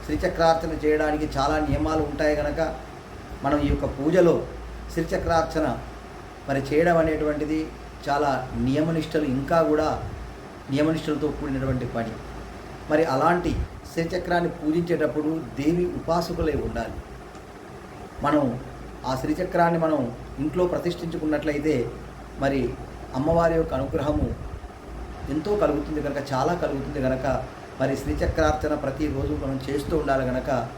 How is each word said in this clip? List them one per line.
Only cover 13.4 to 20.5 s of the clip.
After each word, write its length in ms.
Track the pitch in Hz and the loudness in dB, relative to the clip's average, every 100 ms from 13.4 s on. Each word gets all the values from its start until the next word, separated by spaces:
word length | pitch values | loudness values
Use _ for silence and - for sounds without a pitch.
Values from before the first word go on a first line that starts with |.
| 165 - - - - | 2 0 -2 -6 -6
శ్రీచక్రాన్ని 580 | - 165 175 175 175 170 | -2 0 -2 2 2 2
పూజించేటప్పుడు 920 | - 151 165 170 160 151 151 151 160 123 - | 0 0 2 2 2 2 2 0 -2 -4 0
దేవి 240 | 147 175 175 - | 2 4 2 -2
ఉపాసకులై 580 | - 165 170 165 160 135 113 | 0 0 0 0 0 0 -2
ఉండాలి. 300 | 113 110 - - - - - - - - - - - - - 285 | -4 -4 -8 -12 -14 -16 -16 -16 -16 -16 -16 -16 -14 -14 -2 2
మనం 320 | 302 262 - - - - - - | 4 2 -2 -8 -12 -14 -8 -4
ఆ 80 | - | -2
శ్రీచక్రాన్ని 580 | - 151 175 175 170 170 | 0 -2 0 4 4 4
మనం 340 | 160 151 120 123 - - | 2 2 0 -6 -10 -4
ఇంట్లో 280 | 151 | -2